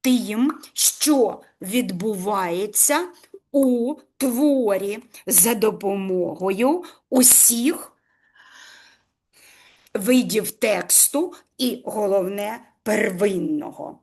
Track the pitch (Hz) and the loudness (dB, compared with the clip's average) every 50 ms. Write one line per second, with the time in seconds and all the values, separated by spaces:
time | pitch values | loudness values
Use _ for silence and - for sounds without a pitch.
0 | - 262 254 233 196 202 214 226 262 302 311 - - - - - - - - - | 0 2 2 2 0 -2 -2 -2 -2 -2 -2 -6 -12 -10 -4 -2 0 0 0 0
1 | - 302 294 269 226 190 - - - _ _ - 196 185 214 254 254 185 185 170 | 0 2 4 4 2 0 -2 -6 -14 _ _ -14 -8 -4 -2 -2 -2 -2 -4 -6
2 | 196 220 208 185 180 208 208 196 190 170 170 185 202 208 208 - - - 285 320 | -4 -4 -4 -4 -4 -4 -4 -2 -2 -4 -4 -4 -4 -2 0 0 2 2 2 0
3 | 359 349 - - - _ - - _ _ - 277 269 254 247 240 233 262 302 - | -2 -6 -12 -18 -20 _ -20 -20 _ _ 0 2 2 2 2 0 -2 -4 -6 -8
4 | - _ _ - 269 262 226 240 302 294 277 262 233 208 196 185 202 202 208 233 | -14 _ _ -4 -4 -2 0 2 2 2 2 2 2 0 0 0 -2 -6 -8 -8
5 | - _ - - - 196 - - 185 233 233 208 220 214 185 - 202 196 202 196 | -12 _ -20 -12 -4 0 2 2 4 2 2 2 0 0 0 -2 -4 -4 -4 -2
6 | 190 190 185 180 175 - 151 156 185 196 196 196 240 269 330 359 - - - _ | -2 -2 -2 -2 -2 -4 -4 -4 -4 -4 -2 0 2 2 0 0 -4 -10 -20 _
7 | _ - - 254 247 - - - - - 240 233 240 302 - - - - _ _ | _ 0 2 4 6 6 6 6 4 2 2 0 0 -2 -2 -4 -8 -18 _ _
8 | _ _ _ _ _ _ _ _ - - - - - - - - - _ _ _ | _ _ _ _ _ _ _ _ -20 -20 -20 -20 -20 -20 -20 -20 -20 _ _ _
9 | _ _ _ _ _ _ _ _ _ - - _ _ _ _ _ _ _ - 208 | _ _ _ _ _ _ _ _ _ -20 -20 _ _ _ _ _ _ _ -8 -2
10 | 190 233 254 254 214 175 175 214 208 - - - - 220 202 180 180 - - - | 2 2 4 4 2 2 0 -2 -2 -4 -4 -2 0 0 0 0 0 2 2 4
11 | - - - 285 359 349 - - _ _ _ - 262 247 208 - - 208 208 214 | 4 4 2 0 -2 -2 -6 -12 _ _ _ -4 -4 -4 -4 -6 -8 -8 -4 -2
12 | 208 190 196 196 180 190 202 202 202 214 226 240 - _ _ _ - 220 214 202 | 0 2 2 2 0 -2 -4 -4 -6 -6 -8 -10 -14 _ _ _ -4 0 0 2
13 | - 202 185 175 208 214 190 175 - 156 151 147 - - - - - - - - | 0 0 0 0 0 0 0 0 -2 -2 -2 -4 -6 -8 -12 -14 -14 -14 -16 -18